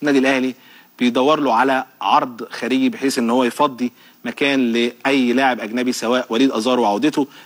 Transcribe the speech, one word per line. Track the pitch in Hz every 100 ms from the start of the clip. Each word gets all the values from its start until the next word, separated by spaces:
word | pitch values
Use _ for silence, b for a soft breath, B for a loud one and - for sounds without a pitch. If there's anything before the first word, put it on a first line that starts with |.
النادي | 147 139
الأهلي | 131 135 131 123 B B B -
بيدور | 123 120 131 156
له | 139
على | 113 131 131 - -
عرض | 95 135 127 117 117
خارجي | - 117 131 131
بحيث | 110 135 131
إن | 117
هو | 123
يفضي | 127 117 147 120 123 b b b 123
مكان | - 143 139 123
لأي | 117 120 - 135 135 123
لاعب | 120 135 123
أجنبي، | 113 120 127
سواء | 120 117 127 123
وليد | 113 135
أزار | 113 113 123
وعودته | 113 104 147 147 135 B